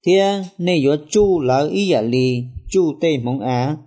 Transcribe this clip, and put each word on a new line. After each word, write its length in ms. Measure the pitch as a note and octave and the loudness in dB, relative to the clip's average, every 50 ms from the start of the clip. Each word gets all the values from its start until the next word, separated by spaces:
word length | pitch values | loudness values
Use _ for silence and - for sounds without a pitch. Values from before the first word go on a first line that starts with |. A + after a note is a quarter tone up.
| _ | _
Thia 360 | F3 F3+ F#3+ G3 G3 G3+ G3 F#3+ F3+ _ - | 2 2 4 2 2 0 -2 -6 -10 _ -4
nê 160 | E3+ F3+ F3+ | -2 0 0
yếu 220 | D#3+ C3 C#3 D3 D3 D3+ - | 2 2 2 0 0 -4 0
chu 300 | - G#3+ G#3 G3 F#3 E3 | 2 2 4 4 2 0
là 280 | C#3 B2 B2+ C3+ D3 D3+ | 2 0 0 0 0 0
ý 160 | F3+ G3 G3+ | -2 -2 0
giả 140 | F#3+ D#3+ A#2+ | 0 0 0
lì, 420 | G#2+ A#2 A#2+ C3 B2+ B2+ B2 A#2+ B2 B2+ B2 - - - | 0 0 0 0 0 0 0 -2 -6 -8 -12 -14 -14 -2
chu 240 | - F#3+ F3+ D#3 C#3 - | 0 0 0 0 -2 -2
tê 180 | E3+ E3 D#3 C3 | -2 -2 -2 -2
mong 220 | A#2 B2 B2+ C3+ | -2 -4 -6 -4
á. 360 | G#2 B2+ B2+ B2 B2 C#3 D#3 D3+ - | -4 -2 -2 0 0 -2 -4 -6 -10